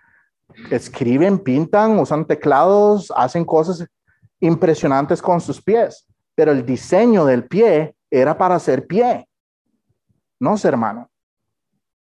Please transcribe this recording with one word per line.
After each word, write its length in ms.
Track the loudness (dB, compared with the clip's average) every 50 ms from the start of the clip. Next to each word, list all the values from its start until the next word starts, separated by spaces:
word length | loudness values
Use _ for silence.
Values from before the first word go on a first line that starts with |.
| _ _ _ _ _ _ _ _ _ _ -20 -16 -10 -6
escriben, 680 | -6 -6 -6 -8 -8 -6 -2 0 0 2 2 2 0 0
pintan, 600 | -2 -2 -2 -2 0 0 0 0 2 2 2 0
usan 280 | 0 0 -2 -4 -2
teclados, 880 | -4 -4 -2 0 0 2 2 4 4 4 4 4 2 2 0 -2 -6 -4
hacen 280 | -2 -2 -2 -2 -4 -4
cosas 420 | 0 0 0 0 0 -4 -8 -10 -16 _ _ _ _ _ _ _ _ _ -2
impresionantes 800 | 0 0 0 2 0 0 0 0 0 0 0 0 0 -2 -4 -2
con 200 | 0 -2 -2 -2
sus 220 | -2 -6 -10 -8
pies. 440 | -4 -2 0 0 0 -2 -4 -12 _ _ _ _ _ _ -2
Pero 180 | 0 2 2
el 120 | 2 0 -2
diseño 600 | -4 -6 -6 -4 0 2 2 4 4 4 4 4
del 220 | 2 2 0 -2
pie 480 | -2 0 2 2 4 4 2 0 -4 -10 _ _ -2
era 260 | 0 2 2 2 0
para 220 | 0 0 0 0 0
ser 280 | 0 -2 -2 -2 -2
pie, 420 | -4 -2 0 0 0 -2 -4 -8 _ _ _ _ _ _ _ _ _ _ _ _ _ _ _ _ _ _ _ _ _ _ -4
no 160 | -2 -2 -2
ser 200 | 0 0 0 0
mano. 340 | 0 -2 -4 -6 -8 -14 _ _ _ _ _ _ _ _ _ _ _ _ _ _ _ _ _ _ _